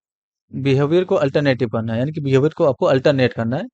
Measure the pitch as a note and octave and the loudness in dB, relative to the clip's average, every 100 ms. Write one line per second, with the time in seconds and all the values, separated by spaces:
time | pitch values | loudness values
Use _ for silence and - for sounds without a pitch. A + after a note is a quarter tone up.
0 | _ _ _ _ _ - C3+ C3+ C#3+ F3 | _ _ _ _ _ -6 0 0 2 0
1 | F#3 F#3+ C#3+ D#3 C#3+ B2+ B2 A2+ A2+ A2+ | 2 0 0 0 0 0 -2 -4 -4 -4
2 | C3+ D#3 C#3 C3 D3 - D#3+ B2+ F3 C3+ | -4 -6 0 2 2 0 0 0 0 2
3 | D3+ C#3 A#2+ - A2+ C3+ B3 | 2 2 0 -2 -4 -6 -8